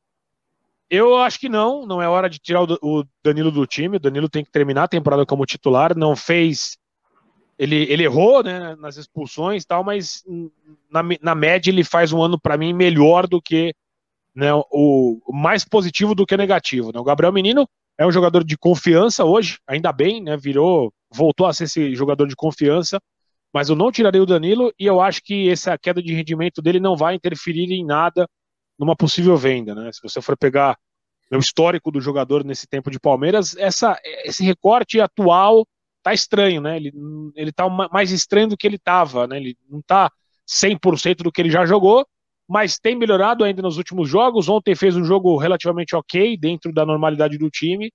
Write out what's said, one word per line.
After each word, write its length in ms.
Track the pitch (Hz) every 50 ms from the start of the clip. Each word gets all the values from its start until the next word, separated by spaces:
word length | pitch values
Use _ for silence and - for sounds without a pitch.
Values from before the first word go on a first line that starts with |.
| _ _ _ _ _ _ _ _ _ _ _ _ _ _ _ _ _ _
Eu 260 | 175 190 226 240 247
acho 240 | 247 254 247 - -
que 80 | - 269
não, 380 | 226 214 214 233 269 294 269
não 160 | 208 185 175 175
é 60 | 170
hora 200 | 175 185 185 185
de 100 | 160 147
tirar 220 | - - 170 180
o 60 | 180
Da-, 120 | 165 170 165 -
o 220 | - 156 151 143 139 _ _ _
Danilo 280 | 151 147 151 156 160
do 160 | 151 143 139
time. 300 | 123 - 143 151 180 202
O 40 | 190
Danilo 280 | 143 139 135 143 151 156
tem 160 | - 151 147
que 60 | -
terminar 340 | _ 151 143 143 135 139 160
a 40 | 180
temporada 360 | - 170 147 147 139 143 143
como 220 | - 143 139 139
titular. 500 | - - - - 143 127 127 135 165 175
Não 180 | 165 160 151 147
fez, 640 | 131 - - 170 170 165 165 147 - - - - - _ _ _ _ _ _ _ _ _ _ _ _ _ _ _ _
ele, 320 | 139 147 151 151 147 143
ele 140 | 143 165 170
errou, 380 | 147 123 147 185 220 269 277 233
né, 340 | 185 180 180 175 165 160
nas 220 | 156 151 151 135 147
expulsões 640 | 151 - _ 160 147 127 - 147 160 185 208 196 156
e 40 |
tal, 160 | - 175 175 190
mas, 400 | 202 202 202 180 - - - -
hum, 240 | 190 175 170 170 160 151 _ _ 156 156 _ _ _
na 120 | 151 160 165
me-, 160 | 170 175 160 151
na 120 | 170 165
média 360 | 156 151 156 175 185 156 185
ele 140 | 190 185 165
faz 280 | - - 170 170 156 156
um 100 | 165 160
ano, 160 | 165 175 156
pra 200 | - 156 147 151
mim, 160 | 156 165 175
melhor 520 | 180 180 180 165 147 147 151 170 175 180
do 140 | 175 180 175
que, 340 | - - 165 160 165 170 156 - _ _ _ _ _ _ _ _ _ _ _
né, 180 | 131 139 147 147 147 143 -
o, 500 | - 147 147 147 139 135 131 123 113 113 - - 131
mais 320 | 143 147 165 214 202 -
positivo 500 | - - 214 190 175 151 - 202 208 214
do 120 | 185 202
que 100 | - 196
negativo, 560 | 196 202 190 196 170 - - 135 127 117 110 113
né? 80 | 120
O 40 | 123
Gabriel 280 | 135 143 147 160 175 196
Menino 340 | 196 190 208 240 285 277 - _ _ _ _ _
é 100 | - 151
um 60 | 180 170
jogador 320 | 185 180 175 165 175 170
de 140 | 156 151 -
confiança 640 | - 175 180 147 - 180 165 165 202 240 220 - 190
hoje, 340 | 160 185 226 208 165 - - _
ainda 260 | - 135 151 165 175 147
bem, 300 | 127 143 180 220 233 196
né, 140 | 156 151
virou, 560 | 147 135 143 135 139 151 180 185 160 127 110 - _ _ _
voltou 360 | - 117 156 156 143 - 180
a 60 | 180 147
ser 120 | - 170
esse 300 | 151 - 165 151 139 127
jogador 320 | 123 139 143 143 139 143
de 100 | 139 131
confiança, 640 | - - 160 147 - 151 143 147 175 170 - - 196 - _ _ _ _ _ _ _ _ _ -
mas 160 | 143 143 139
eu 80 | 156
não 140 | 151 190 247
tiraria 320 | 240 - 233 202 190 190 190
o 40 |
Danilo 460 | 180 185 165 156 175 214 240 247 240 - -
e 60 | 190
eu 160 | 202 190 180
acho 220 | 185 196 175 - -
que 260 | - 202 202 196 180
essa 300 | 180 - - 190 170 151
queda 240 | - 180 180 175 180
de 100 | 165 165
rendimento 480 | 160 160 156 165 160 170 175 - -
dele 200 | 156 165 175 180
não 160 | 190 196 185
vai 180 | 147 151 165 185
interferir 580 | 180 - 175 165 147 - 175 165 165 180 180 185
em 140 | 185 175
nada 420 | 151 147 147 165 175 - 175 175 - - _ _ _ _ _ _ _ _
numa 200 | _ 147 156 165
possível 400 | - 170 151 - - 175 185 180
venda, 360 | 147 123 131 131 123 113 104 104
né? 200 | 104 113 117 110
Se 100 | - -
você 180 | 107 - 139
for 160 | 123 - 143
pegar 400 | - - 135 131 139 143 139 120 - _ _ _ _ _ _ _ _ _ _
o 60 | 131
histórico 560 | 131 131 - - - 160 170 175 165 - 165 147
do 80 | 143
jogador 440 | 127 143 139 139 131 123 139 147 139
nesse 220 | 139 135 - -
tempo 240 | - - 139 131 143
de 80 | 135 127
Palmeiras, 580 | - 147 135 131 139 165 196 214 190 - -
essa, 400 | - 202 190 175 - - 226 185 - - 160 151 - -
esse 180 | 220 - - 185
recorte 560 | 190 180 - - 196 220 247 233 - - 220
atual 640 | 214 185 - - 202 185 170 180 190 208 226 226 226 - _ _ _ _ _ _ _
tá 100 | 180 214
estranho, 480 | - - - - 202 202 196 180 156
né? 160 | 143 151 160
Ele, 160 | 165 151 143 143 147 147 151 151 151 156 151 147
ele 160 | 151 151 156 151
tá 160 | - 180 185
ma-, 200 | 185 185 190 170 175
mais 180 | 196 202 180
estranho 380 | 185 175 - - - 202 220 220
do 80 | 208
que 100 | - -
ele 100 | 208 202
tava, 520 | 190 - - 180 180 170 147 131 123 120 123
né? 80 | 135
Ele 200 | 143 135 127 123 - _ _
não 100 | 139 151
tá 300 | 147 - 185 196 190 151 - _ _ _ _ _ _
cem 320 | - - - - 196 208
por 220 | 156 - 185 165 139
cento 240 | - 175 180 - 170
do 80 | 170
que 100 | - -
ele 100 | 170 165
já 140 | 156 170 180
jogou, 400 | 165 196 214 180 190 220 254 285 - _ _ _ _ _ _ _ _
mas 280 | 180 208 214 175 -
tem 200 | - - 226 247
melhorado 480 | 240 233 214 202 185 190 214 240 233 220
ainda 180 | 202 196 185 190
nos 160 | 180 156 156
últimos 300 | 180 - 180 185 165 139
jogos. 400 | 139 196 240 262 240 226 170 151
Ontem 260 | 208 214 - - 180
fez 220 | - 190 196 180
um 80 | 175 175
jogo 320 | 160 190 196 185 185 170 143
relativamente 560 | 147 170 185 165 - 170 170 175 170 - -
ok, 420 | 165 147 - - 175 202 233 233
dentro 360 | 180 151 160 175 165 - 170 160
da 120 | 156 156
normalidade 540 | 151 156 151 156 156 151 147 151 151 147 147
do 100 | 151 156
time. 440 | - - 156 160 180 202 214 226 -